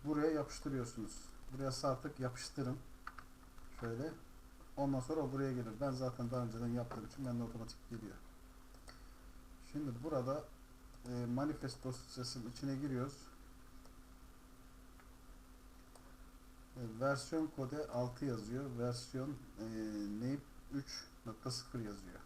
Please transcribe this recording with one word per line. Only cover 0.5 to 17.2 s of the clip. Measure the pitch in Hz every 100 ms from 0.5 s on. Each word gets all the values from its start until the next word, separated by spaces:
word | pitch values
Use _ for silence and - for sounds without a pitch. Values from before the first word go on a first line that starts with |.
| - 147 135 117 - 101 - - - -
Buraya | 131 135
sağ | 123 139 127
tık | 151 -
yapıştırın. | 127 120 - - 127 131 - - - - - - - - - -
Şöyle. | 117 117 156 - - - - - - -
Ondan | 139 135
sonra | 123 160
o | 135
buraya | 135 135
gelir. | 123 113 107
Ben | 139
zaten | 127 131 123 120
daha | 127
önceden | 117 113 120
yaptığım | 120 120 113 107
için | - 131
bende | 120
otomatik | 117 117 110 - -
geliyor. | 117 107 92 - - - - - - - - - - - - - - -
Şimdi | 147 147 117
burada, | 151 147 123 147 - - - - - - 123
e, | 123 120
manifest | 123 147 151 135 -
dosyasının | 131 123 - - 123 131 113
içine | - 139 135
giriyoruz. | 143 127 135 - - - - - - - - - - - - - - - - - - - - - - - - - - - - - - - - - - - - 127
E, | 117 110
versiyon | 135 135